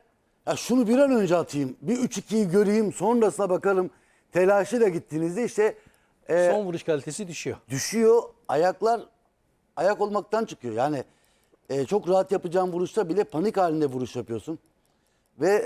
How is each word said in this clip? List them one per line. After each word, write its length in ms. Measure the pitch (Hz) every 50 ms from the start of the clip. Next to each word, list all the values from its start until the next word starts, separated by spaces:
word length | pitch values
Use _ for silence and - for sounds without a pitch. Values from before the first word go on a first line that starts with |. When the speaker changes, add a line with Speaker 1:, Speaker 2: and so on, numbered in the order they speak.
| _ _ _ _ _ _ _ _ -
Speaker 1:
"Ya 80 | 147 160
şunu 320 | - - - 233 262 240
bir 100 | 196 240 262
an 120 | 285 277
önce 240 | 262 226 202 165 175
atayım, 400 | 170 156 - - 147 139 127 127 -
bir 160 | 143 156 240 254
üç 180 | 254 - -
ikiyi 320 | 202 - - 202 220 214 175
göreyim, 440 | 160 202 208 190 208 220 220 190 143
sonrasına 560 | - 165 214 240 240 220 196 - - 202 185
bakarım" 400 | 185 170 - 196 196 185 185 170 - _ _ _ _ _ _ _
telaşıyla 560 | - 170 185 190 202 202 185 - 220 247 226
gittiğinizde 560 | 196 165 165 - - 147 156 165 170 175 220 240
işte, 320 | 196 - 208 208 220 - - _ _ _ _ _ _ _ _ _ -
e, 220 | 160 175 175 175
Speaker 2:
Son 140 | 175 214 208
vuruş 180 | 180 170 160 -
kalitesi 440 | - 156 143 - 156 143 - 208
düşüyor. 300 | 175 156 - - 139 107 - _ -
Speaker 1:
düşüyor. 540 | 131 135 - - 190 226 226 220 226 240 - - - _ _
Ayaklar 540 | - 135 147 170 185 185 - 208 226 233 220 - - _ _ _ _ _ _ _ _ _ _ _ _ -
ayak 260 | - 160 190 208 180
olmaktan 440 | 208 214 208 208 180 - - 220 226
çıkıyor. 280 | - 156 - - 120 107
Yani, 300 | 110 123 151 151 131 117 _ _ _ _ _ _ _ _ _ _ _ _ -
e, 160 | 131 139 135
çok 240 | - 190 208 156 165
rahat 220 | 185 190 185 -
yapacağın 400 | 196 180 - 180 160 185 185 185
vuruşta 380 | 170 175 180 165 - 220 202 165
bile 140 | 165 196 202
panik 340 | - - 151 180 220 -
halinde 280 | 196 185 170 156 160 151
vuruş 300 | 139 127 127 127 117 -
yapıyorsun. 440 | 127 113 - 113 110 - - 165 - _ _ _ _ _ _ _ _ _ _ _ _ _ _ _ -
Ve, 80 | 143 185 202 208 -